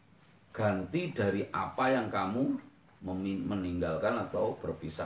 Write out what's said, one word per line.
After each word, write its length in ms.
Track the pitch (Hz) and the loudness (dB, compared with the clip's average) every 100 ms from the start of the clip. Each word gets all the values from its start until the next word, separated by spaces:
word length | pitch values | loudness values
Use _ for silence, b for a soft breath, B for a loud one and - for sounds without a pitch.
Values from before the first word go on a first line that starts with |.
| - - - - - | -20 -20 -20 -20 -12
ganti 640 | - 104 95 90 170 180 | 2 2 2 0 -2 -2
dari 320 | - 101 101 - | 2 2 2 0
apa 400 | 95 92 - - | -2 -2 2 4
yang 160 | 269 107 | 4 2
kamu 480 | 208 190 233 285 269 - - - - 92 | 0 0 2 2 0 -6 -20 -20 -12 -6
memi-, 400 | 92 98 95 92 | -2 -2 -2 -2
meninggalkan 800 | 101 90 87 82 87 104 117 - | -2 0 0 0 0 2 0 -2
atau 320 | 101 107 - | 0 0 -2
berpisah 480 | 82 - 78 - | -6 -6 -6 -6